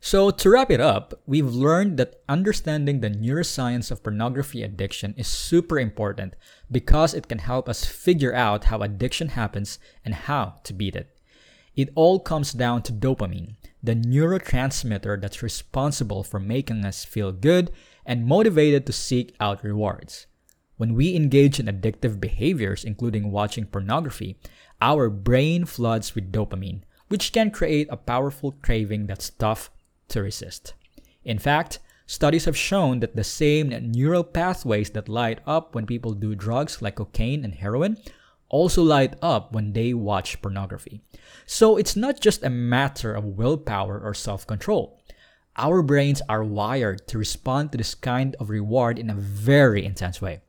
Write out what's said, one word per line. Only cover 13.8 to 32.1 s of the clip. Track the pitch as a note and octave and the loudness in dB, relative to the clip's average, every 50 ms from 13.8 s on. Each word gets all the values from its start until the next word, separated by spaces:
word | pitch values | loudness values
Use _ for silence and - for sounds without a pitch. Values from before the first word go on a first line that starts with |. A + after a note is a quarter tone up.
| - | -2
the | A#2 A2+ | 0 0
neurotransmitter | A#2 A2+ A#2+ B2+ C#3 D#3 E3 F#3 F#3+ F#3 - - B2+ B2+ C3+ C3+ - - B2 G#2+ G2 - - G#2 G2 | 2 2 2 4 4 4 4 2 0 0 0 0 0 0 0 -2 -4 -4 -4 -4 -4 -4 -4 -4 -4
that's | G2 G2+ - - - | -4 -8 -8 -8 -8
responsible | A2+ - - - - _ C3+ C3 D3 C#3 - - G#2 G#2 G2+ G2 | -8 -8 -8 -12 -6 _ -2 -2 0 0 -2 -4 -4 -4 -6 -6
for | - - G#2 | -6 -6 -6
making | G2 G2+ A2 C3+ C#3+ - A#2+ A2 G2+ | -4 -2 -2 -2 -2 -2 -4 -4 -4
us | G2 F#2 - - | -4 -6 -8 -12
feel | - - A2 G#2 F#2+ F#2 | -8 -4 -4 -4 -2 -4
good | F#2 G2 D3 F3 F3+ F3+ F3 - - - _ _ _ _ | 0 4 4 4 4 4 0 -4 -12 -14 _ _ _ _
and | - B2 A#2+ A#2 | -4 -4 -2 2
motivated | A#2+ C#3+ F#3+ A3 A3+ F#3 D#3 D3+ D3+ D3 C#3 C3 | 4 4 6 6 6 6 6 6 6 6 4 2
to | - A#2 | 0 -6
seek | - - - C3 B2 B2 A#2+ - _ | -6 -4 -2 0 -2 -2 -2 -6 _
out | G#2+ G#2 G2+ G2 - | -2 -2 -2 -2 -4
rewards. | G#2 G#2 G#2+ G#2+ G2+ F2+ - - - - - - _ _ _ _ _ _ _ _ _ _ | -4 -2 0 -2 -2 -2 -4 -10 -18 -18 -20 -20 _ _ _ _ _ _ _ _ _ _
When | _ A#2 A#2 A2+ | _ -2 0 2
we | A#2 C#3 F3 F3+ | 4 2 2 4
engage | E3+ D#3 C#3+ B2+ C#3 C#3+ C#3+ C#3 - | 2 2 4 6 8 8 8 6 2
in | B2 | -2
addictive | G#2+ G#2+ F#2+ F#2 A2 G#2+ - - B2+ G#2+ G2+ | -4 -4 -2 -2 -4 -4 -2 -2 -2 -2 -2
behaviors, | F#2 A#2 - - A2 D3+ F#3+ D3+ A2 F#2+ F#2+ - - | -4 -4 -2 0 0 0 0 0 -2 -2 -4 -4 -6
including | A2+ G#2 - A#2+ A#2 G#2+ G#2+ G#2 G#2 G2 | -8 -6 -4 -4 -2 -2 -2 -2 -2 -2
watching | G2+ G#2 G#2+ - - G#2+ | -2 -2 -2 -4 -6 -8
pornography, | F#2+ - G2 F#2+ G2 A2+ D3+ E3+ C#3+ - - - - F#2+ _ _ - - _ - _ - _ | -6 -6 -6 -4 -2 -2 -2 -2 -4 -8 -10 -10 -12 -12 _ _ -20 -20 _ -20 _ -4 _
our | - A#2+ D3 D3+ C3+ A2+ | 2 2 4 4 2 2
brain | G#2 G2+ G2 G#2 B2 B2+ C#3+ D#3 E3 F3 F3 | 0 0 0 4 4 4 4 4 2 0 -2
floods | - - - A#2+ A2+ A2+ A2+ A2 - - | -4 -4 -2 0 0 0 0 -2 -4 -6
with | A#2 G2 F#2 | -6 -8 -4
dopamine, | F#2 A2 G#2+ G2 - F#2 F#2+ F#2+ F2+ F#2 - - _ _ _ _ | -2 -2 -2 -2 -4 -8 -6 -8 -8 -10 -12 -16 _ _ _ _
which | G3+ G#3 - - - | -4 -2 -2 0 2
can | A#3 A3 G#3+ | 2 2 2
create | G#3 - F#3 D#3 D#3 D3 D3+ D3 | 2 0 0 2 2 2 0 -2
a | - | -6
powerful | A#2+ - - A#2+ B2 C3+ C#3 C#3 - - C#3+ C#3 - - | -10 -6 -2 -2 0 0 -2 -4 -4 -6 -6 -6 -4 0
craving | - A#2+ A2 A2 G2+ G#2+ G#2+ G#2 | 0 2 2 0 -2 -4 -4 -4
that's | G2+ G2+ - - - | -6 -6 -8 -10 -14
tough | - _ - G#2+ A2 - - - _ - _ _ _ _ _ _ | -6 _ -2 0 0 -2 -6 -16 _ -20 _ _ _ _ _ _
to | - A#2 G2 | -4 -4 -4
resist. | F#2+ - - - E2+ - - _ - - - _ _ _ - _ _ _ _ _ | -4 -6 -8 -12 -14 -16 -16 _ -18 -20 -20 _ _ _ -20 _ _ _ _ _
In | - A2+ G2+ | -6 -6 -2
fact, | - D3 C#3+ D3+ E3+ - - - - _ _ _ _ | 0 2 2 2 0 -2 -8 -14 -16 _ _ _ _
studies | _ | _